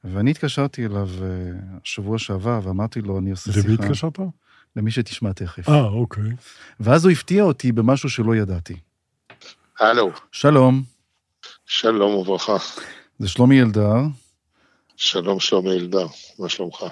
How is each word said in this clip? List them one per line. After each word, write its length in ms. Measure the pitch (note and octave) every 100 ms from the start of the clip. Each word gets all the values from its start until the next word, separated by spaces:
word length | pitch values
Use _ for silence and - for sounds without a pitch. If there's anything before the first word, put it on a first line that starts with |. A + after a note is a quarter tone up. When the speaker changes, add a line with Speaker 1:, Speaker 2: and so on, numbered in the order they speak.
Speaker 1:
ואני 280 | - F#2+ A#2
התקשרתי 540 | D3+ D3+ C#3 C#3 - A#2
אליו, 240 | G2+ F#2+ F2+
אה, 60 | F#2+ F#2 F2+ F2 F#2+ F2+
שבוע 340 | - - G2+ A2
שעבר, 420 | - G2 G#2+ A#2
ואמרתי 380 | F#2+ F#2+ G#2+ -
לו, 160 | G#2 G2
"אני 120 | F#2+
עושה 200 | F#2+ - G2+
Speaker 2:
למי 60 |
Speaker 1:
שיחה" 220 | G2+ A2+ G2+
Speaker 2:
התקשרת? 340 | C#3+ D#3+ D3+ F#3+ - _ _ _ -
Speaker 1:
למי 160 | G#2+
שתשמע 400 | A2 A#2 - G#2+
תכף. 380 | F#2 F2 - F#2
Speaker 2:
אה, 120 | D3
אוקיי. 420 | A#2 G#2+ A#2+ - G#2+ B2 - - - _
Speaker 1:
ואז 260 | G#2 D3 F3+
הוא 60 |
הפתיע 320 | D#3 - F#3+
אותי 280 | G3+ C3 B2+
במשהו 380 | A#2 A2+ C3+ C#3+
שלא 260 | - A2 A2+
ידעתי. 400 | G2 F2+ E2+ E2+ _ _ _ _ _ - - - _ -
Speaker 3:
הלו. 320 | A2 A#2+ G2+ - _
Speaker 1:
שלום. 520 | - C#3+ D3 B2+ C3 C3 _ _ _ _ _ - - _
Speaker 3:
שלום 480 | - A2+ A2+ G2+ G2+
וברכה. 400 | F#2 F#2+ - G2+ - - - - _ _
Speaker 1:
זה 80 | G2+
שלומי 320 | - B2+ C3+
אלדר. 320 | A#2+ G#2+ G#2 A2 D3 C3+ _ _ _ _ _ _ _ _
Speaker 3:
שלום, 440 | - G2 F2 G2
שלומי 300 | - G2+ F#2
אלדר, 340 | F#2 F2 F#2+ F2 - - -
מה 100 | F#2
שלומך? 360 | - F2+ - F#2